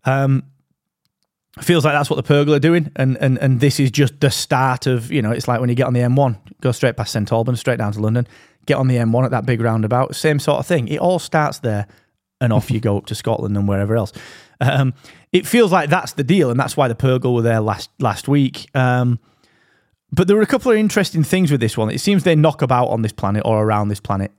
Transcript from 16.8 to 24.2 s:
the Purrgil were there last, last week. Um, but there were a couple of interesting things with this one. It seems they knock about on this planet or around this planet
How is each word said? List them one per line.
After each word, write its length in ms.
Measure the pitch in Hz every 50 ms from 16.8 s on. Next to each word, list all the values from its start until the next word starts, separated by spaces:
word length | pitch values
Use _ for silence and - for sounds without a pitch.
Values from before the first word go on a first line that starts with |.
| 139 123
the 60 | 117
Purrgil 400 | - - 131 127 123 123 127 123
were 80 | 120
there 180 | 113 117 113 110
last, 300 | 107 107 110 - - - _ -
last 300 | 135 113 98 - - 131
week. 420 | 143 143 139 123 - - - _ -
Um, 440 | 135 127 127 123 127 123 123 120 113 _ _ _ _ _ _ _ _ _ _ _ _ _ _ _ _ _ _
but 160 | - 131 190 180
there 80 | 202
were 60 | 214
a 40 | 214
couple 240 | - - 247 - 254
of 60 | 220 214
interesting 440 | 214 202 - 208 180 - - 160 147
things 260 | - - 190 185 139
with 100 | 147 123
this 160 | 117 107 -
one. 140 | 120 110 107
It 100 | - -
seems 220 | - 196 202 185 139
they 100 | 185 165
knock 260 | 151 151 160 143 -
about 260 | 135 120 131 123 127 -
on 140 | - 113
this 100 | 110 107
planet 300 | - - - 98 101 107 -
or 180 | - 110 107
around 260 | 107 107 107 104 104 101
this 120 | 101 -
planet 320 | - - 101 98